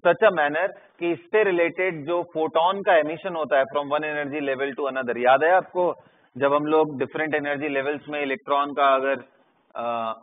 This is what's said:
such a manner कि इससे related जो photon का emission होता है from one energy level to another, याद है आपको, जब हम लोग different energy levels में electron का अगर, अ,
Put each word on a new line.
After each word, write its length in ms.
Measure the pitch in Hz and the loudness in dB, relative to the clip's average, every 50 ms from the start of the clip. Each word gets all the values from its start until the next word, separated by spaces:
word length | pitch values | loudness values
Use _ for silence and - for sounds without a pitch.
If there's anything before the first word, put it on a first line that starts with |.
| - | 2
such 160 | 175 170 - 226 | 2 4 6 4
a 120 | 214 190 | 4 4
manner 340 | 165 147 143 151 160 185 196 190 - - _ _ - | 4 2 0 0 0 -2 -2 -4 -8 -20 _ _ -6
कि 120 | 170 170 | -4 -2
इससे 320 | 170 170 - - - 214 214 | -2 -4 -4 0 2 2 2
related 600 | 196 180 170 170 165 165 - 185 185 175 156 139 | 4 2 2 0 0 0 -2 -2 -2 -4 -4 -4
जो 200 | 151 175 175 170 170 - | -4 -4 -4 -4 -4 -4
photon 480 | 160 160 156 - 165 165 180 196 202 | -4 -4 0 2 2 2 2 0 0
का 140 | 190 208 180 | 2 4 4
emission 400 | 160 151 151 165 156 - 190 175 | 4 4 2 -2 -8 -8 -8 -6
होता 220 | 160 151 123 147 | -6 -2 0 2
है 60 | 135 135 | 2 2
from 280 | - 135 147 143 139 | 0 -2 -4 -4 -2
one 120 | 143 151 151 | -4 -4 -2
energy 460 | 151 151 147 147 139 143 156 143 135 | -4 -4 -6 -6 -6 -6 -6 -4 -4
level 300 | 135 127 139 139 123 156 | -4 -2 -4 -4 -4 -4
to 140 | 147 135 131 | -6 -4 -4
another, 240 | 131 127 120 117 | -4 -4 -4 -2
याद 260 | 120 123 123 135 139 151 | 2 4 4 4 6 4
है 80 | 165 | 4
आपको, 440 | 185 185 165 - - 180 180 170 139 - _ _ _ _ _ _ - | 4 2 2 0 -2 -2 -2 -2 -4 -6 _ _ _ _ _ _ -6
जब 160 | 123 135 139 143 | -2 0 2 2
हम 120 | 147 147 | 0 0
लोग 340 | 151 156 156 156 151 147 127 | 2 2 2 2 2 -2 -6
different 360 | 135 - - 151 156 156 143 | -6 -6 -4 -4 -4 -2 -2
energy 320 | 151 143 143 143 139 143 | -2 -2 -4 -4 -4 -4
levels 420 | 151 139 139 135 139 151 139 - 143 | -4 -2 -2 -2 -2 -4 -6 -8 -8
में 120 | 151 147 | -6 -4
electron 520 | 147 135 131 120 - 131 143 143 143 147 139 | -4 -4 -4 -6 -4 -2 0 0 0 -2 0
का 220 | 143 143 135 135 | 2 4 4 4
अगर, 280 | 135 131 139 135 123 120 - _ _ _ _ _ _ _ _ - | 4 2 0 -2 -2 -6 -12 _ _ _ _ _ _ _ _ -10
अ, 380 | - 117 117 117 117 113 113 110 110 | -8 -6 -4 -4 -4 -4 -6 -6 -4